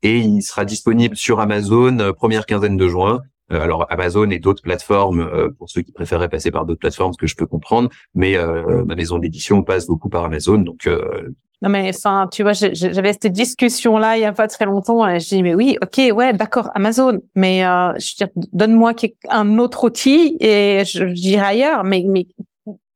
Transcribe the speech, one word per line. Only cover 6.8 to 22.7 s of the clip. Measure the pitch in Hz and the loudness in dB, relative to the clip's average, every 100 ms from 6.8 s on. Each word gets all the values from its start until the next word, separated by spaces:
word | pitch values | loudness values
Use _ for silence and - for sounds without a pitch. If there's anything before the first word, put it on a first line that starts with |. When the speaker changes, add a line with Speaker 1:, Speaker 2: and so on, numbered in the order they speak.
| 92 - 92 | -4 -2 -4
Speaker 1:
ce | 85 | -2
que | 80 | -6
je | - | -4
peux | 82 | -6
comprendre. | 78 - 113 123 - _ - | -6 -2 0 0 -4 _ -2
Mais, | 92 95 | 0 0
euh, | 85 82 82 - 85 | -2 -4 -2 -2 -2
ma | 85 | -4
maison | 82 87 | -4 -4
d'édition | 82 80 - 101 | -4 -8 0 0
passe | 95 95 87 | 2 -2 -2
beaucoup | 82 98 | -4 -4
par | 87 | -4
Amazon, | 85 78 78 104 | -4 -4 2 2
donc, | 87 85 - | 2 -4 -4
euh, | - 78 - 104 135 _ _ | -2 -4 -8 -12 -18 _ _
Speaker 2:
Non, | 196 | -2
mais | 202 190 185 | -2 -2 -4
enfin, | 208 196 185 | -2 0 -2
tu | - | -2
vois, | 208 | 0
j'ai, | 196 202 165 | 0 -2 -2
j'ai, | 180 | -2
j'avais | 180 190 | 0 -2
cette | 202 214 | 0 -2
discussion-là | 185 247 - 247 247 240 220 220 226 | 0 -4 0 0 2 2 2 2 2
il | |
y | 214 | 0
a | |
pas | 208 214 | 0 -2
très | - 208 | 0 -2
longtemps | 196 190 233 208 | 0 0 2 2
et | 175 | 0
je | 160 | 0
dis, « | 196 | 0
Mais | 175 170 | 2 2
oui, | 254 - | 2 0
ok, | 190 - 262 | -2 2 2
ouais, | 214 254 | 4 2
d'accord, | 202 214 247 214 - | 0 -2 -2 -4 -2
Amazon. | 202 233 262 208 - 190 | 0 2 2 0 -4 0
Mais, | 190 185 185 | 2 2 2
euh, | 180 180 - | 2 0 -2
je | - - | -8 -6
veux | 196 | -6
dire, | 185 165 | -4 -6
donne-moi | 175 214 226 233 | 0 4 6 4
quel-, | 233 233 _ - | 2 -6 _ -4
un | - 208 220 | 0 2 2
autre | 247 - 240 | 2 0 -2
outil | 240 262 294 320 330 | 2 2 4 4 2
et | 220 208 202 196 196 | 2 4 4 2 0
je, | 175 185 | -2 -4
j'irai | 175 185 202 196 | -2 0 2 2
ailleurs. » | 214 277 285 190 | 2 0 0 0
Mais, | 190 185 | 0 2
mais | 190 180 _ 185 _ - | 0 -2 _ -20 _ -20